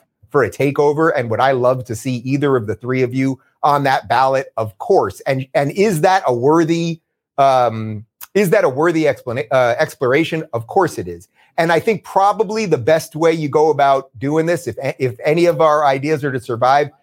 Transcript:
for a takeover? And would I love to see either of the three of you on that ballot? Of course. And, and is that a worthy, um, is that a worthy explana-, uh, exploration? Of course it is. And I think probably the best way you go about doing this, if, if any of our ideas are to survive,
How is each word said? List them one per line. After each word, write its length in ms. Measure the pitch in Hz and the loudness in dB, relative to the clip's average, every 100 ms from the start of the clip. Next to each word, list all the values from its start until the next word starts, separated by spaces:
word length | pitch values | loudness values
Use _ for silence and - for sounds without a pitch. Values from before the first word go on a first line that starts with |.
| _ _ _ | _ _ _
for 120 | 143 | 0
a 80 | 107 | 0
takeover? 640 | - 139 143 143 147 165 | 0 -2 0 0 2 0
And 160 | 147 120 | 0 -2
would 80 | 107 | 0
I 140 | 131 | 0
love 320 | 131 123 131 | 2 0 0
to 100 | 120 | -4
see 220 | 110 135 123 | -8 -6 -6
either 400 | 127 139 139 131 | -4 -2 0 0
of 100 | 107 | -2
the 80 | |
three 280 | 101 120 131 | -8 -4 -2
of 120 | 123 | -2
you 260 | 131 135 131 _ _ | -2 -4 -4 _ _
on 220 | 147 143 | 0 0
that 240 | 139 139 107 | 0 -2 0
ballot? 440 | 120 135 135 135 - | 0 2 0 -4 -6
Of 200 | 107 - | -8 -6
course. 420 | - 190 107 - | 0 2 2 -4
And, 260 | - 135 131 | -4 -4 -4
and 160 | 160 143 | -2 -2
is 300 | - 214 165 | 0 0 2
that 240 | 185 190 143 | 2 2 0
a 80 | |
worthy, 680 | 120 131 165 160 170 170 165 _ _ _ - | 0 2 2 2 0 -2 -6 _ _ _ 0
um, 680 | 139 131 120 110 110 107 110 - - | 2 4 2 -2 -6 -10 -14 -20 -4
is 160 | 190 196 | 0 2
that 140 | 208 | 2
a 40 | 170 | 2
worthy 360 | 127 170 160 | 0 0 2
explana-, 420 | 151 123 - 117 - | 0 -2 -4 -6 -2
uh, 240 | 131 123 120 | 2 2 0
exploration? 640 | 156 - 123 139 160 165 - | -2 -2 0 0 0 -4 -6
Of 140 | 117 113 | -8 -4
course 320 | 202 170 - | 0 0 -2
it 80 | 90 | -10
is. 220 | 85 - _ _ - | -12 -18 _ _ -2
And 140 | 165 | 0
I 80 | 170 | 0
think 240 | - 208 | 0 -2
probably 640 | - 190 196 196 196 220 208 | -2 0 2 0 -2 -4 -2
the 100 | 147 | 0
best 380 | 110 160 - | 2 0 0
way 180 | 151 165 | -2 0
you 160 | 165 151 | 0 0
go 220 | 156 156 | 0 2
about 400 | 139 139 139 - 107 | 2 2 2 -2 -8
doing 280 | 135 156 165 | -4 -2 0
this, 200 | 170 - | -2 -4
if, 100 | 117 135 - | -8 -8 -4
if 180 | 131 113 | -4 -2
any 220 | 156 160 170 | -2 2 2
of 140 | 165 | 4
our 260 | 160 151 147 | 4 4 2
ideas 380 | 135 143 156 | 0 0 -2
are 80 | 139 | -2
to 80 | 127 | -6
survive, 500 | - 117 127 143 147 - | -6 -2 2 2 0 -6